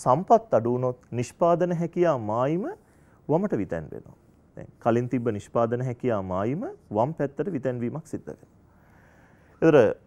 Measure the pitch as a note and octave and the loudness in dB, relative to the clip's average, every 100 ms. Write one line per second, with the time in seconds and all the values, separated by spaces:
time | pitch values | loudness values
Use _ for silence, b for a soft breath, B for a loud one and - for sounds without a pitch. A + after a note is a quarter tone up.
0 | C3 C3+ F#3+ A3 - A#2 A#2 B2 B2+ B2 | 2 2 6 4 4 2 2 0 -2 -6
1 | _ A#2 B2 - E3+ E3+ F3 E3+ E3+ F3 | _ -6 -6 0 2 2 0 -2 -4 0
2 | F3 C3+ G#2 A2+ C3+ E3+ C#4+ A4 b b | 0 0 -2 -2 -2 -2 -6 -10 b b
3 | b b - D#3 G3+ B2+ F#2+ E2 D2+ - | b b -2 -2 0 -4 -4 -6 -8 -14
4 | - - _ _ _ - - _ A#2+ A#2 | -18 -20 _ _ _ -20 -20 _ 0 0
5 | B2 C3 A#2 G2+ - A#2+ A#2 A#2+ C3 A#2 | 0 -2 -2 -4 -4 -2 0 -2 -4 -4
6 | B2+ G#2+ F#2+ F#2 A2 D#3 D#4 G#4 _ G#2 | -2 -2 -2 -4 -2 -4 -8 -12 _ -2
7 | C3 D#3+ C#3+ C#3+ D3+ D3+ C3 B2 A#2+ D3+ | -2 -2 -6 -6 -6 -6 -6 -4 -6 -8
8 | - G2+ - - _ _ _ b b b | -10 -12 -12 -18 _ _ _ b b b
9 | b b b b b b D#3+ D3 G#2+ - | b b b b b b 6 6 6 2